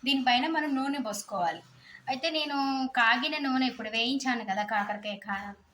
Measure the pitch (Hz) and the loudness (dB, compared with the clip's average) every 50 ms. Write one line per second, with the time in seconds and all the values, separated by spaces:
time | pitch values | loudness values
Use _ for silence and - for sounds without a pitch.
0 | - 247 277 269 254 254 240 247 269 320 330 311 302 302 277 262 269 277 285 294 | 0 2 2 2 4 4 4 4 4 2 2 0 0 0 0 0 0 0 -2 -2
1 | 254 214 202 202 - - 208 190 175 - - - - - - - - - - - | -2 -4 -4 -6 -6 -6 -2 0 0 0 0 -4 -10 -18 -20 -20 -20 -20 -20 -16
2 | - - 262 262 302 330 320 311 302 294 285 277 277 269 269 269 262 254 - 254 | -6 -6 -4 -2 -2 -2 0 0 -2 0 0 0 0 2 2 0 0 0 2 4
3 | 240 226 240 247 254 311 302 302 285 269 262 262 262 254 240 - 220 214 214 226 | 6 6 6 4 2 0 -2 -2 0 0 2 2 2 2 0 -4 -8 -4 -2 -2
4 | 233 247 269 277 254 254 247 233 220 208 190 202 208 208 226 208 202 208 208 208 | 0 0 0 0 0 0 -2 -2 -2 -4 -2 -2 -2 0 0 -2 -2 -2 -4 -6
5 | 208 214 202 - - 208 202 196 - 202 202 - - _ | -6 -8 -8 -8 -6 -6 -6 -6 -6 -10 -14 -14 -18 _